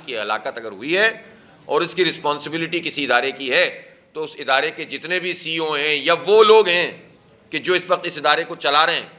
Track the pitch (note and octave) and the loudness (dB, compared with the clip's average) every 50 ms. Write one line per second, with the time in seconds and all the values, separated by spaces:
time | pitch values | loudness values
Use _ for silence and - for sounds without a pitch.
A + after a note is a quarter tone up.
0 | - C#3+ A#2+ A2 G#2 G#2 G#2+ A2 - C3+ B2+ A#2+ A2+ G#2+ G2+ F#2+ A#2+ D3+ E3+ G3 | -12 -10 -8 -6 -4 -4 -4 -4 -4 -8 -10 -10 -10 -12 -12 -10 -6 -2 0 0
1 | G#3+ A3 A3 G#3+ - - - - - - - _ _ - C3+ D#3 F3 E3+ - F#3 | 0 0 -2 -4 -12 -20 -20 -20 -20 -20 -20 _ _ -4 -2 -2 -2 -2 -2 -2
2 | F3+ E3 - - - D3 D3 D3 - D#3 D3+ E3 E3 E3 E3+ E3+ - D3+ - D3+ | -2 -2 -2 -2 -4 -4 -4 -4 -6 -8 -6 -6 -6 -4 -6 -6 -6 -6 -6 -4
3 | C#3+ A#2+ A#2+ B2 B2+ C3+ - - C#3 B2+ C3 F3 F3 - - - - - - _ | -2 0 2 2 0 -2 -4 -6 -4 0 2 2 2 2 -2 -6 -16 -20 -20 _
4 | _ _ - D#3 D#3 D3+ - D3 C#3 B2+ C3 C#3 D3 D#3+ D#3+ E3+ D#3 - C3+ C#3 | _ _ -12 -10 -10 -10 -10 -8 -2 0 0 2 0 -2 -4 -8 -10 -10 -10 -10
5 | D3+ D#3+ F3+ F3+ E3+ F3+ F3 F3 D#3+ D#3+ E3 D#3+ D#3+ D#3 D3+ C#3+ C#3+ D3+ D3+ C#3+ | -6 -4 -4 -4 -2 -4 -6 -6 -6 -6 -4 -4 -2 -2 -2 0 0 0 0 0
6 | C3 D#3 E3+ D#3+ C#3 F3+ G#3 A3 A3 G#3+ A3 A3 G#3 F3 F3 F3 E3 B2+ F#2+ - | 2 2 2 2 2 4 6 8 8 8 8 8 6 6 4 2 2 0 -4 -8
7 | - - _ _ _ _ _ _ _ _ D#3 D#3 A#2 E3+ F3+ F3 F3+ F3+ F3+ D3 | -16 -20 _ _ _ _ _ _ _ _ -8 -6 -2 0 0 0 0 0 -2 -2
8 | D3+ F3+ D#3 D3+ C#3+ D3 D3+ D#3 E3 E3 E3+ - - D3 C#3+ D3+ D#3+ E3+ E3 C3+ | -2 -4 -6 -2 2 2 2 2 0 -4 -8 -4 0 2 4 4 4 4 2 -2
9 | G#2 - - | -4 -8 -14